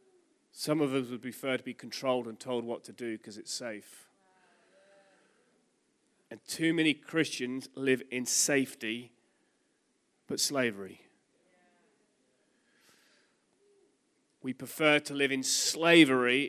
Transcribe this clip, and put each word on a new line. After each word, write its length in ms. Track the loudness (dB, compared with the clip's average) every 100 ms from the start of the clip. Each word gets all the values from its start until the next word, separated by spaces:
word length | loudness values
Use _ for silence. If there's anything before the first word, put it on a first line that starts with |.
| _ _ _ _ _
Some 300 | -10 -4 0
of 140 | 0 0
us 140 | -4
would 120 | -8
prefer 360 | -12 -10 -4 -4
to 60 |
be 120 | -6 -14
controlled 520 | -14 -6 -2 -2 -2
and 120 | -10
told 260 | -6 -4 -4
what 180 | -8 -10
to 60 |
do 280 | -12 -10 -10
'cause 180 | -12 -16
it's 160 | -12
safe. 560 | -10 -10 -12 -16 -20 -20 _ _ _ _ _ _ _ _ -20 _ _ _ _ _ _ _ _ _ _ _ _ -20
And 120 | -18 -12
too 280 | -2 0
many 220 | 2 2 0
Christians 760 | -2 -2 -2 -2 -6 -6 -10 -4
live 260 | 0 0 0
in 160 | -8 -2
safety, 880 | 0 2 2 0 -4 -8 -8 -10 _ _ _ _ _ _ _ _ _ _ _ -10
but 140 | -4
slavery. 680 | -2 0 -2 -2 -12 -16 -20 _ _ _ _ _ _ _ _ _ _ _ _ _ _ _ _ _ _ _ _ _ _ _ _ _ _ _ _ _ _ _ _ _
We 120 | -10
prefer 440 | -10 -10 0 4 4
to 120 | 2
live 180 | -2 0
in 120 | 0
slavery 1000 | -2 0 0 2 8 10 10 8 4 2